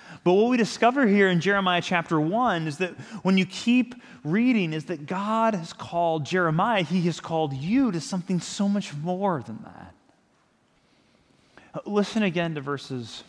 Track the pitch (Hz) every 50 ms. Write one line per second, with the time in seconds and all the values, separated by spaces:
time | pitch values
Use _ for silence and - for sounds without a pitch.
0 | - - 160 - - 175 180 202 220 240 254 240 214 - - - 220 233 247 285
1 | 269 202 196 202 196 185 180 170 147 190 202 196 190 185 175 175 165 - 185 170
2 | 160 - 175 156 151 160 190 233 254 233 185 165 160 160 143 147 185 175 143 -
3 | - - 226 190 - 185 190 190 180 185 - - - 233 240 254 240 247 - -
4 | - - - - - 147 170 220 240 254 247 214 180 160 156 156 151 170 180 147
5 | 147 139 185 190 202 214 220 226 226 226 214 175 165 - - - 123 - - 170
6 | 170 165 160 160 139 - 175 185 175 160 156 170 196 240 226 190 170 139 180 185
7 | 165 175 156 - - - 170 160 160 147 139 131 143 175 226 277 269 233 170 165
8 | 156 - 202 180 170 - 185 170 - - - - 202 202 202 208 190 - 147 147
9 | 151 180 180 185 202 196 170 135 107 113 110 - - - - - 90 87 - _
10 | _ _ _ _ _ _ _ _ _ _ _ _ _ _ _ _ _ _ _ _
11 | _ _ _ _ _ _ _ _ _ _ _ - - _ - 156 - 214 202 208
12 | 202 - - 226 214 190 151 175 170 165 160 151 131 143 143 131 - - 135 127
13 | 117 107 - - -